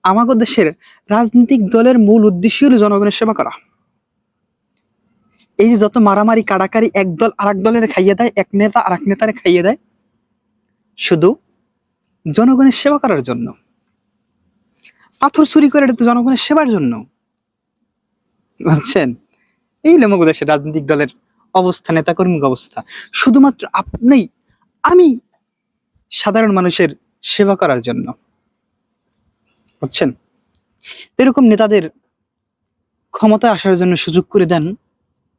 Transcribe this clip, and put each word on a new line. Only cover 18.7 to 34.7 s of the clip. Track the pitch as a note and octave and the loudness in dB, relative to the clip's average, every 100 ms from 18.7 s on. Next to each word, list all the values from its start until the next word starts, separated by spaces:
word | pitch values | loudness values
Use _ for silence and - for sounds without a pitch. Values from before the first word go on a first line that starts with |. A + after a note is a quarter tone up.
| D3+ - F#3+ C3 A#2 _ _ _ _ _ _ | -2 0 -2 -2 -6 _ _ _ _ _ _
এই | D#4 | 2
হলো | E4 G#3+ | 4 4
আমাগো | F#3+ | 2
দেশের | E3 D#3 D3 | 2 0 -2
রাজনৈতিক | D3 D3+ D#3 C#3+ | -2 -2 -8 -4
দলের | D3 C#3 _ _ _ _ | -2 -4 _ _ _ _
অবস্থা, | F#3+ F#3 - - | -2 -2 -4 -4
নেতাকর্মীর | E3 D3+ E3+ F#3 D#3+ | -2 -2 -2 -2 0
অবস্থা। | C#3 B2+ - - - - - | -2 -4 -10 -16 -16 -20 -12
শুধুমাত্র | - C4+ C4 C#4 - - | -2 2 4 2 0 -8
আপনি, | - - - A#3+ C4+ F3+ _ _ _ _ _ | -8 -8 -4 2 2 0 _ _ _ _ _
আমি | D4 F4+ E4 A#3+ _ _ _ _ _ _ _ _ _ | 2 4 4 0 _ _ _ _ _ _ _ _ _
সাধারণ | - G#3 A3 A3 | -6 -2 0 0
মানুষের | F#3+ F3+ F3 E3 - _ _ | 0 -2 0 -2 -4 _ _
সেবা | - - G3 F#3+ | -8 -2 0 0
করার | E3 B2+ | -2 -2
জন্য। | A#2 A#2+ - - _ _ _ _ _ _ _ _ _ _ _ _ _ _ _ - | -4 -8 -10 -14 _ _ _ _ _ _ _ _ _ _ _ _ _ _ _ -14
বুঝছেন, | C#3 - C#3+ A#2+ _ _ _ _ _ _ - - - - | -8 -4 -4 -6 _ _ _ _ _ _ -20 -20 -12 0
এরকম | C4 C4 | 0 4
নেতাদের | A#3+ G#3+ G#3+ G#3 D#3+ _ _ _ _ _ _ _ _ _ _ _ _ | 2 2 2 0 -2 _ _ _ _ _ _ _ _ _ _ _ _
ক্ষমতায় | - G#3+ G#3+ A#3 | -2 0 2 0
আসার | F#3+ G3 F3+ | 0 -2 0
জন্য | F3+ F3 | 0 -2
সুযোগ | - D#3+ | -2 -4
করে | - G3+ E3 | -2 -2 0
দেন, | E3 D#3+ | -2 -4